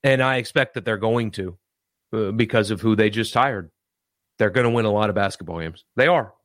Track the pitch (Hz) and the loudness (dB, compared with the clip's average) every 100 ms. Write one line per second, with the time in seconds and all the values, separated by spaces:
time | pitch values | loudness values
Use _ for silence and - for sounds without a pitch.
0 | 139 131 131 127 117 151 131 123 107 107 | 2 2 2 0 -2 -2 -2 -4 -4 -2
1 | 110 120 110 98 92 90 _ _ _ _ | 0 0 -2 -6 -10 -12 _ _ _ _
2 | _ 113 101 113 113 117 101 101 113 107 | _ -4 -2 0 0 2 0 0 0 4
3 | 107 104 110 120 135 107 85 _ _ _ | 2 0 -2 0 0 -2 -10 _ _ _
4 | _ _ _ _ 107 95 120 117 110 104 | _ _ _ _ 0 2 2 2 2 0
5 | 107 101 98 - 82 82 82 87 _ - | 0 0 -2 -4 -12 -8 -10 -12 _ 0
6 | 143 175 104 _ | 2 2 -2 _